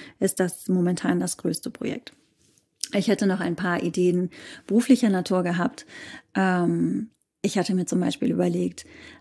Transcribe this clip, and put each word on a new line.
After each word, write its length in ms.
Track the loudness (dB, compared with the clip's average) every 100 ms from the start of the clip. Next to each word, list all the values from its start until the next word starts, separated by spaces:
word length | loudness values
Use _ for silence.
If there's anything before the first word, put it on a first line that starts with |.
| -16 -2
ist 220 | -2 2
das 260 | -2 -2 0
momentan 520 | 2 2 0 0 0
das 160 | 0 -2
größte 340 | -4 -4 -8
Projekt. 440 | -8 -8 -8 -10 _ _ _ _ _ _ -12 -4
Ich 160 | 0 2
hätte 180 | 2 2
noch 140 | 0
ein 160 | -2 -2
paar 260 | -2 0
Ideen 480 | -2 2 2 2 -2 -6 -18 -14 0
beruflicher 420 | 2 6 4 4
Natur 320 | 2 0 0
gehabt. 420 | 0 0 -2 -4 -18 -18 -18 -18 -6
Ähm, 760 | 0 2 2 2 2 0 -2 -6 _ _ _
ich 160 | -2 0
hatte 160 | 0
mir 100 | 0
zum 160 | 0 0
Beispiel 300 | 0 -2 -2
überlegt, 560 | 0 0 0 -2 -6 -18 -20 -20 -20